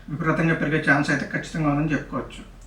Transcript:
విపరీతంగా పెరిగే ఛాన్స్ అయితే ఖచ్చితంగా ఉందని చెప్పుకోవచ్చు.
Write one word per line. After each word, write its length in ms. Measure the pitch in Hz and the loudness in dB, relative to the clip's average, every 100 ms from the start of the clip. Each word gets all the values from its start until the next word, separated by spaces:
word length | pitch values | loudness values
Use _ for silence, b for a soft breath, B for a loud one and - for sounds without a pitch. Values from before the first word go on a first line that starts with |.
| B | B
విపరీతంగా 440 | 147 160 151 165 | -4 0 2 2
పెరిగే 300 | 160 143 151 - | 2 2 0 4
ఛాన్స్ 180 | 147 143 | 4 4
అయితే 160 | 135 - | 0 0
ఖచ్చితంగా 360 | 151 - 165 147 | -6 -6 -2 2
ఉందని 240 | 143 156 | 2 2
చెప్పుకోవచ్చు. 500 | 135 - 135 - - - - | 0 -2 -8 -8 -12 -16 -18